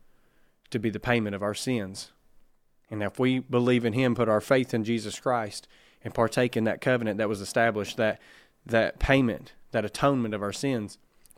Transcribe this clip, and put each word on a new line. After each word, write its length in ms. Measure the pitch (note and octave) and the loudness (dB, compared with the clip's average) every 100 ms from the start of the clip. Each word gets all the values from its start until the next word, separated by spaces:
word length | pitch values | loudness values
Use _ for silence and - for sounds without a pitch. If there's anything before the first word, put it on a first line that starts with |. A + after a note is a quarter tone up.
| - _ _ _ _ _ _ | -20 _ _ _ _ _ _
to 100 | A#2+ | -2
be 100 | A2 | -2
the 100 | G#2 | -2
payment 360 | - A#2+ G#2+ G2 | 0 0 0 -2
of 80 | |
our 100 | G2+ | -2
sins. 580 | G#2 - B2 F#2+ F#2+ - _ _ - - _ _ _ _ | -2 -2 -4 -4 -10 -16 _ _ -20 -20 _ _ _ _
And 140 | G#2+ | -4
if 160 | G2+ - | -4 0
we 200 | B2+ B2+ | 2 2
believe 460 | B2+ B2 B2 B2 A#2 | 0 2 4 4 2
in 80 | |
him, 220 | G#2+ C3 A#2+ | 2 2 2
put 140 | A2+ | 2
our 120 | G#2+ | 2
faith 320 | - C3+ B2 | 4 2 2
in 100 | A#2+ | -2
Jesus 360 | G#2+ A#2 G#2+ - | 0 -2 -4 -6
Christ, 480 | C#3 A#2+ G#2+ - - - _ _ | -2 -2 -4 -10 -18 -20 _ _
and 100 | A2+ | -8
partake 420 | - A2+ - B2 A#2+ | 0 0 2 0 2
in 80 | A2 | 0
that 140 | F#2+ | 0
covenant 380 | - B2+ A2 G2+ | 0 0 0 -2
that 120 | G#2+ | -2
was 120 | G#2 | -2
established, 560 | G2 - A#2 G#2 G2 - | -2 2 2 0 -4 -2
that, 240 | A2 - - - _ _ - | -2 -2 -10 -20 _ _ -2
that 340 | A2+ G#2 - | 2 2 0
payment, 540 | - C3+ B2 - - - - | 2 4 2 -2 -8 -20 -6
that 120 | A#2 | -4
atonement 500 | G#2 - C#3+ C#3 A2+ | -4 0 0 2 -2
of 80 | G#2 | -4
our 120 | G2+ | -6
sins, 440 | F#2+ C#3 B2 G#2 - _ _ - | -4 -2 -2 -6 -12 _ _ -20